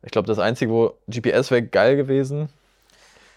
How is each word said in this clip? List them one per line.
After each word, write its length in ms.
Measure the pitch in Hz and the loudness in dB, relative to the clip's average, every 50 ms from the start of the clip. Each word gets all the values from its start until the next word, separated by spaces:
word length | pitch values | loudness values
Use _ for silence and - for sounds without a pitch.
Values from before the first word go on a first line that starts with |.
| - | -16
Ich 80 | - | -2
glaub, 160 | - 110 98 | -2 -2 -2
das 120 | 104 110 104 | 0 -2 0
Einzige, 340 | 92 107 120 - - 113 113 | 0 -2 0 -2 -2 0 2
wo 220 | 117 117 110 - _ _ - | 2 0 0 -2 _ _ -10
G 120 | 110 117 | -10 -4
P 100 | 110 - | -2 2
S 200 | - 117 135 - | 2 2 2 2
wäre 120 | 131 120 117 | 0 0 0
geil 320 | - - 98 101 117 139 | 2 2 4 4 4 4
gewesen, 520 | 139 139 135 135 135 139 135 139 147 151 143 _ _ _ _ _ _ _ _ _ _ _ _ _ _ _ _ _ | 2 0 0 0 -2 -2 -2 -4 -8 -8 -8 _ _ _ _ _ _ _ _ _ _ _ _ _ _ _ _ _